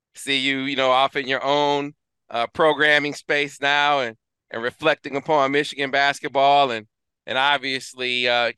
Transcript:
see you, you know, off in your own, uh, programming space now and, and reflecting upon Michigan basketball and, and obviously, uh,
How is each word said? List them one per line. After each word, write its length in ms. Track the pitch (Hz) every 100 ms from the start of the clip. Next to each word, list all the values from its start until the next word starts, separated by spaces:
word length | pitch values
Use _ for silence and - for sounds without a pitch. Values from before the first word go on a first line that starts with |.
| _
see 240 | - 139 139
you, 220 | 135 135
you 140 | 135
know, 160 | 135 131
off 240 | 127 139
in 140 | 147 127
your 160 | 135
own, 480 | 135 147 143 143 143 - _ _ _
uh, 160 | 117 117
programming 640 | - 160 143 151 147 147
space 480 | 139 - 147 143 -
now 400 | 139 147 143 143
and, 160 | 120 110 _ _ _
and 120 | 113
reflecting 540 | 120 - 156 147 143 139
upon 360 | 160 151 135
Michigan 380 | 143 147 139 139
basketball 800 | 139 143 139 147 135 139 143 135
and, 160 | 113 107 _ _ _ -
and 100 | 127
obviously, 920 | 139 143 135 131 - 127 127 123 123
uh, 260 | 120 117